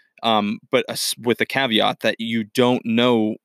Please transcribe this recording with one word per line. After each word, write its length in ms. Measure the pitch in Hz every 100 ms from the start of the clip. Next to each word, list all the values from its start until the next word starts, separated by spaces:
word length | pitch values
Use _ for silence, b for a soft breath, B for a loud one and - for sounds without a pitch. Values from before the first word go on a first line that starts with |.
| b b
um, 340 | 117 107 104 117 _
but 120 | 127 -
a 60 |
s-, 200 | 113 - -
with 240 | 120 110
a 60 | 110
caveat 540 | 135 135 107 104 -
that 160 | 113 -
you 240 | 113 113
don't 420 | 104 - 123 123
know 520 | 117 113 123 117 107 110